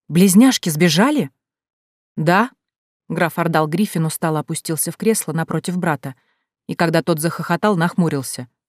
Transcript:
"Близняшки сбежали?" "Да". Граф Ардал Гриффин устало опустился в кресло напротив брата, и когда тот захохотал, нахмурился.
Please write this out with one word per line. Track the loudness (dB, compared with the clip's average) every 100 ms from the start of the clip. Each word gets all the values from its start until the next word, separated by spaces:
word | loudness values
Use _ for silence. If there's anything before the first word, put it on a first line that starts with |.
| _
"Близняшки | -2 2 6 6 4 -2
сбежали?" | 2 2 4 2 2 -2 -8 _ _ _ _ _ _ _ -2
"Да". | 2 2 2 _ _ _ _ _ _
Граф | -2 -2 0
Ардал | 0 2 0
Гриффин | 0 0 0
устало | -2 -2 -2 -2
опустился | -4 -8 -6 -4 -6
в | -2
кресло | 0 0 -2
напротив | -4 -2 -4 -4 -4
брата, | -2 -2 -6 -14 _ _ _ _ -12
и |
когда | 0 2 2
тот | 0 0
захохотал, | -2 -4 -4 0 2 2
нахмурился. | 0 0 0 -2 -6 -10 -14 _